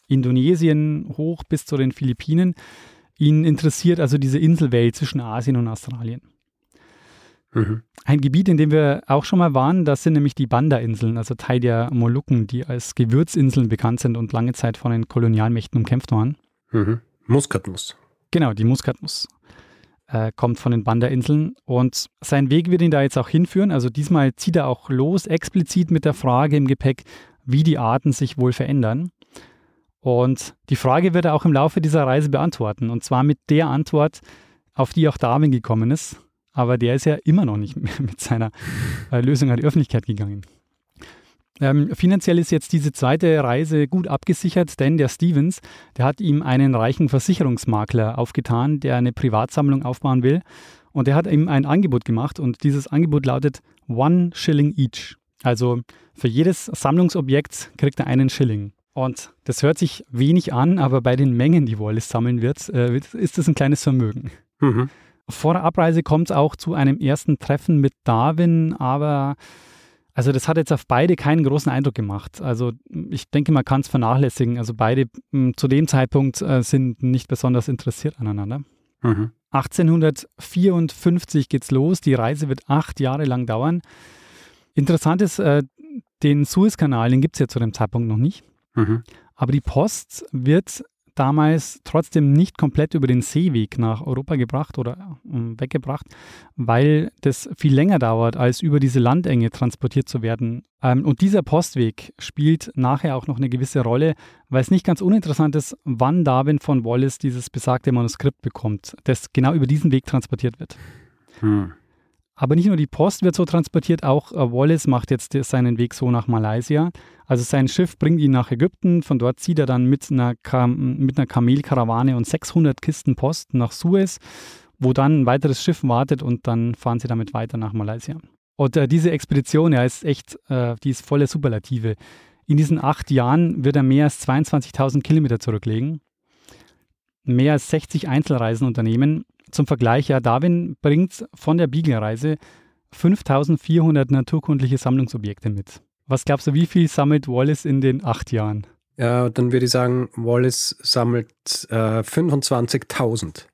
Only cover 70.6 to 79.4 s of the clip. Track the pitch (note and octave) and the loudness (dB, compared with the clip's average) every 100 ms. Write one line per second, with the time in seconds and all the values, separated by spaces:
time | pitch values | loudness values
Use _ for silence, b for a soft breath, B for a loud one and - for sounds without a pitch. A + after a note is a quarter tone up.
70.6 | D#3 C#3+ - B2 E3 F3 C#3+ E3 C#3+ D3 | 0 -2 0 0 2 2 2 2 2 0
71.6 | C#3+ B2+ C#3 A2+ G#2 G2+ - - C3+ A#2 | 0 -2 -2 -2 -6 -6 -12 -10 -6 -4
72.6 | B2 A#2 _ D#3+ E3+ C#3+ - D3 D3 D3+ | -4 -6 _ -12 -10 -10 -4 -2 2 0
73.6 | B2 C3+ C#3 C3 A2+ C3 C3+ - A#2+ A#2+ | 2 0 0 0 0 2 0 0 -2 -2
74.6 | A2+ A2 A2 B2+ B2+ - - C#3+ B2+ A#2+ | -6 -2 0 0 -2 -4 -6 -2 0 0
75.6 | C#3 C#3 D#3+ C#3 C3 C#3+ C3+ - G3 C3 | 0 2 2 2 2 2 0 -2 -2 0
76.6 | A#2 C3+ B2+ A#2 B2+ B2+ - B2+ B2+ B2 | 2 0 0 -2 0 -2 -2 -4 0 0
77.6 | A#2 B2+ - - D3+ - A2 G#2 G2+ C3 | -2 -4 -6 -6 -8 -6 -6 -6 -6 -8
78.6 | C#3+ _ _ _ A#2+ G#2 A2 _ | -12 _ _ _ -2 0 -2 _